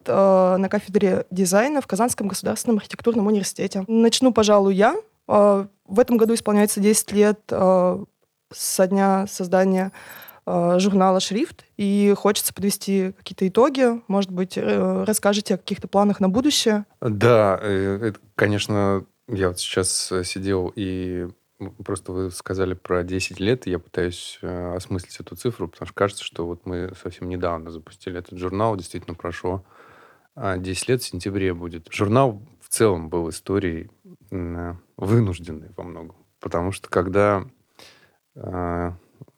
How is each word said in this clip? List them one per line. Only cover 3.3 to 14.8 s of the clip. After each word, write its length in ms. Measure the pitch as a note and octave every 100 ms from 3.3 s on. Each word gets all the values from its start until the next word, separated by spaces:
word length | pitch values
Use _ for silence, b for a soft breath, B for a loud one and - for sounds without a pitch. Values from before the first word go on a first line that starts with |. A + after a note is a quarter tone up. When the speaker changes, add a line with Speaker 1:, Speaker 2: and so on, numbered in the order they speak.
| G#3 F3+ - F#3+ G3 G3
Speaker 1:
Начну, 420 | A3+ A3+ A3 C4
пожалуй, 420 | A3 G#3+ G#3 G3 F#3+
я. 200 | A3+ G4 - _ -
Э, 400 | G#3 G3+ G3 G3 _ _
в 140 | G3
этом 160 | B3+ A#3+
году 200 | A3 A3+
исполняется 440 | - G#3 G#3+ -
десять 320 | G3+ A3 -
лет, 300 | G3+ G#3 G#3 -
э, 540 | - F#3 F#3 F3+ F#3 - _ _ _ _
со 380 | - - - F#3
дня 400 | G3 G3 F#3+ G3
создания, 640 | - F3+ F#3 F#3+ F#3 F#3+ B B B B B -
э, 340 | F3+ F3 F3+
журнала 400 | G3 G3 F#3+ F#3+
«Шрифт», 460 | - G3 E4+ - _ -
и 400 | G3+ G3+ G3+ G3
хочется 360 | G3 G#3+ -
подвести 580 | - G3 - - G3 F#3
какие-то 340 | - - F#3+ F#3+
итоги. 560 | A3 C#4 C4+ B3 A#3 -
Может 240 | G3 F#3+
быть, 260 | F3+ F#3+ G3
э, 460 | G#3+ G3+